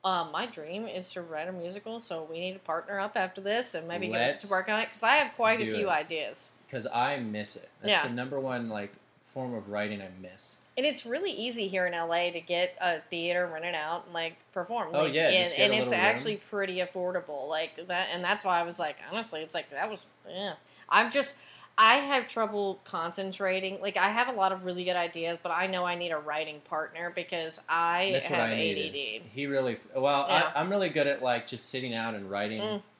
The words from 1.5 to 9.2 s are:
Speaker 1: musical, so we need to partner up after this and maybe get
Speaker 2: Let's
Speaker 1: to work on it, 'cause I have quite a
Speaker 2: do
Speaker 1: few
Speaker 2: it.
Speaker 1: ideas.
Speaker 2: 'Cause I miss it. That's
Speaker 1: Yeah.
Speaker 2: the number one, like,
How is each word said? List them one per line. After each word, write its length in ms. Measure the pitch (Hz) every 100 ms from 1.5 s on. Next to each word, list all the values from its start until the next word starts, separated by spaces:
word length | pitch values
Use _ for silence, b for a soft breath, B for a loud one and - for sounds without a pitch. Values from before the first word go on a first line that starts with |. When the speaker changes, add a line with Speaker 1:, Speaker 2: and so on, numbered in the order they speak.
Speaker 1:
musical, 480 | 185 170 196 214 226
so 240 | 226 165
we 160 | 156 165
need 140 | 180
to 60 | 190
partner 400 | - 165 175 202
up 160 | 202 214
after 240 | 185 185
this 360 | 196 226 247 170
and 120 | 165
maybe 200 | 170 -
get 60 |
Speaker 2:
Let's 320 | - 120 143 196
Speaker 1:
to 20 |
work 180 | 190 185
on 120 | 214
it, 120 | 220
'cause 120 | -
I 140 | 226 285
have 180 | 269 -
quite 260 | 220 220
a 40 | 220
Speaker 2:
do 100 | 214
Speaker 1:
few 140 | 202
Speaker 2:
it. 20 |
Speaker 1:
ideas. 640 | 160 160 160 131 135 - - _
Speaker 2:
'Cause 160 | 131 113
I 300 | 120 127 143
miss 380 | 117 107 104 -
it. 140 | - _
That's 100 | -
Speaker 1:
Yeah. 160 | 190 143
Speaker 2:
the 60 |
number 260 | 120 131 139
one, 280 | 135 123 117
like, 260 | 107 101 - _ _